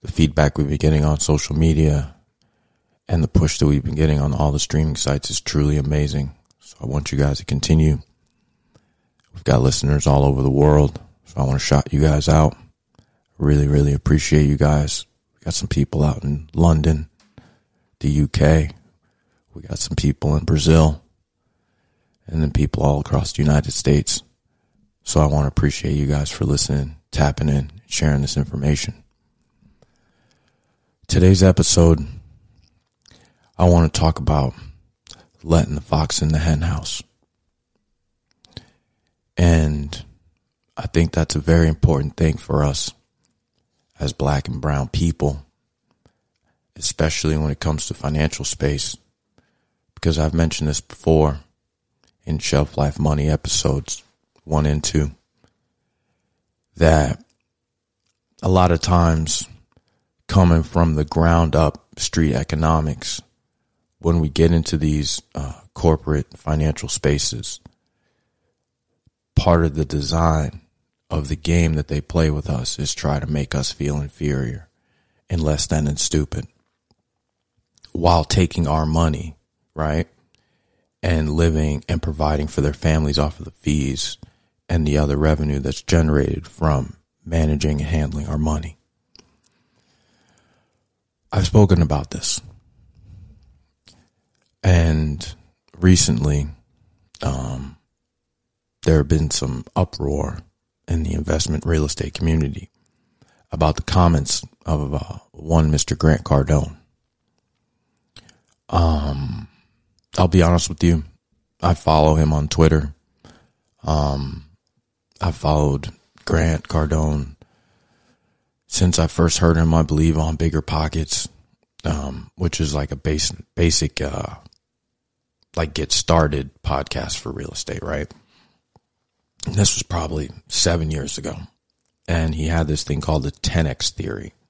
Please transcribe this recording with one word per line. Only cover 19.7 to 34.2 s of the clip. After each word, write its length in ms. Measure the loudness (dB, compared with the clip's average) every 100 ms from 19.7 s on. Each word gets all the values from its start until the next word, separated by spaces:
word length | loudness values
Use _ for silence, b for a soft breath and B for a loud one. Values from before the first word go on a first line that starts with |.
| -8
some 180 | -4 -2
people 400 | -2 0 0 0
in 80 |
Brazil, 580 | 0 2 6 6 6 2 _ _ _ _ _ _ _ _ _ _ _ _ -8
and 160 | -2
then 80 | 0
people 320 | 0 -2 0
all 180 | 0 0
across 320 | 0 -2 -2
the 100 | -2
United 300 | 2 2 0
States. 500 | -4 2 2 2 -6 _ _ _ _ _ _ _ _
So 180 | -4 0
I 60 | 2
want 180 | 2
to 40 | 0
appreciate 460 | 0 -2 -2 -4
you 120 | -2 -2
guys 240 | -2 -4
for 140 | -4
listening, 520 | -2 -2 0 -2 -4 -10 _
tapping 380 | -2 0 0 0
in, 220 | 0 -2 -12 _
sharing 340 | -2 0 0
this 160 | -2 -2
information. 680 | -4 -2 -2 -2 -4 -10 _ _ _ _ _ _ _ _ _ _ _ _ _ _ _ _ _ _ _ _ _
Today's 340 | 4 6 8
episode, 640 | 6 4 2 4 6 4 0 -12 -20 _ _ _ _ _ _ _ b b b b b 2
I 100 | 6
want 240 | 6 4
to 80 | 2
talk 180 | 0
about 360 | 0